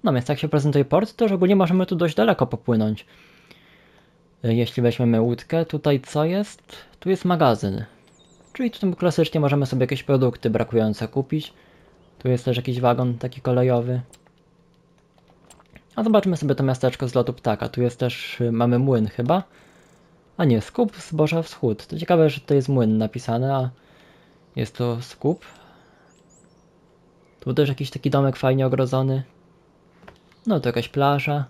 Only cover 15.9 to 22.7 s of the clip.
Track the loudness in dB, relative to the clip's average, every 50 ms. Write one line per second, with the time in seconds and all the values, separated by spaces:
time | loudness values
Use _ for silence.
15.9 | _ -2 0 4 4 4 4 4 -2 0 0 0 0 2 2 0 0 2 0 -2
16.9 | -2 -2 -8 -2 0 0 0 0 -4 -6 _ -4 -2 -2 -4 -8 -4 -2 -2 -2
17.9 | -2 -2 -4 -4 -4 -6 -12 -12 -6 -4 -2 -2 0 0 2 2 2 2 2 2
18.9 | 2 2 0 -2 -2 -6 0 0 0 0 0 _ _ -20 -20 _ _ _ _ _
19.9 | _ _ _ _ _ _ _ _ _ 0 2 4 4 2 0 -4 -2 0 0 0
20.9 | -2 -10 -14 -10 -2 0 0 2 2 -2 -4 -6 -8 -4 -2 -2 -2 -2 -6 -12
21.9 | -10 -10 -2 2 4 4 4 4 2 -2 -2 0 2 2 2 2